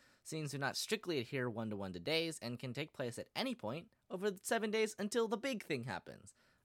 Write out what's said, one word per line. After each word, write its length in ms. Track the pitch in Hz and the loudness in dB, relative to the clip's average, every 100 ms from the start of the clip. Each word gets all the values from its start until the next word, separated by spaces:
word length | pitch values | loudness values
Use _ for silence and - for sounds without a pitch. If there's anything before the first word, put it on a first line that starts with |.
| - _ | -20 _
Scenes 280 | - 156 151 | -8 -4 -2
do 80 | 135 | 0
not 180 | 135 - | 0 0
strictly 400 | - 226 - 151 | 0 0 2 0
adhere 300 | 117 139 123 | 0 0 0
one-to-one 440 | 110 113 101 98 | 0 -2 0 -2
to 60 | 87 | -2
days 380 | 90 160 165 156 | 2 4 2 -2
and 180 | 117 120 | -6 -4
can 140 | 131 | -4
take 200 | 120 151 | -4 -4
place 240 | - 123 113 | -2 -4 -4
at 120 | - - | -6 -2
any 200 | 262 240 | -2 -2
point 320 | 107 147 170 _ - | -4 -4 -8 _ -8
over 180 | 190 208 | -2 0
the 100 | 185 | 0
seven 260 | - 226 214 | 2 2 4
days 260 | 214 220 - | 4 2 2
until 280 | 208 247 226 | 2 4 4
the 100 | 208 | 2
big 260 | 277 226 | 0 -2
thing 220 | - 139 120 | 0 -2 0
happens. 500 | 87 - 52 98 - _ _ | -4 -6 -14 -16 -20 _ _